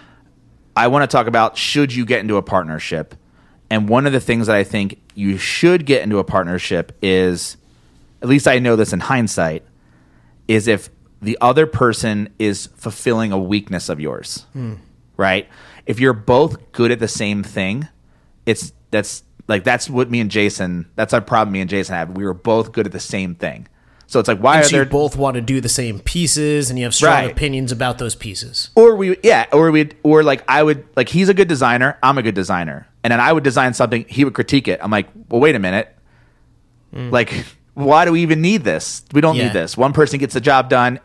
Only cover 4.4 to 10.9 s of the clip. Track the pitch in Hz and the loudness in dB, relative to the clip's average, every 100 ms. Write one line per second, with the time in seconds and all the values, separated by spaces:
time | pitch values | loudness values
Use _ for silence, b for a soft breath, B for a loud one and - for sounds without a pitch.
4.4 | 110 104 98 107 98 - _ - 98 95 | 0 0 0 -2 -4 -8 _ -8 -4 -4
5.4 | - - 175 180 143 131 87 104 92 98 | -6 0 2 2 2 -2 0 -2 0 -2
6.4 | 87 90 - 90 82 - 98 92 92 87 | -2 -4 -4 -4 -4 -4 0 2 2 -2
7.4 | - - b b b b b b 120 139 | -8 -14 b b b b b b 2 2
8.4 | 131 127 123 110 107 92 - 131 110 - | 4 2 2 2 2 -2 -2 -2 -2 -2
9.4 | 82 80 _ _ b b b b b b | -4 -4 _ _ b b b b b b
10.4 | - 110 104 104 - | -2 0 2 -2 -2